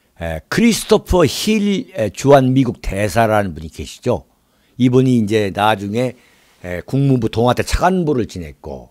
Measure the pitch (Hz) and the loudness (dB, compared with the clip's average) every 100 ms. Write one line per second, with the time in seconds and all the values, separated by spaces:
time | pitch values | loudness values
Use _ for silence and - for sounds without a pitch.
0 | _ _ 82 80 - - 233 196 - 208 | _ _ -8 -8 -6 0 0 0 0 0
1 | - 180 147 - 214 220 202 190 - - | 2 2 2 0 -2 0 0 -2 -6 -6
2 | 104 - 135 139 127 131 123 - - 95 | -6 -2 4 6 6 2 0 -4 -6 -4
3 | 104 113 110 107 101 76 80 - 73 - | -2 0 2 2 -2 -8 -14 -12 -14 -8
4 | 127 101 - _ _ _ _ - 127 127 | -4 -4 -6 _ _ _ _ 0 2 4
5 | 131 123 101 110 101 98 107 104 101 110 | 4 2 2 0 0 0 0 0 -2 -4
6 | 127 - _ _ _ _ 90 90 - 135 | -4 -6 _ _ _ _ -10 -10 -4 0
7 | 139 127 110 113 123 117 101 - 170 185 | 2 2 0 0 0 0 -2 0 0 0
8 | 151 131 98 92 78 69 76 67 60 | 0 -2 -4 -8 -14 -14 -14 -14 -16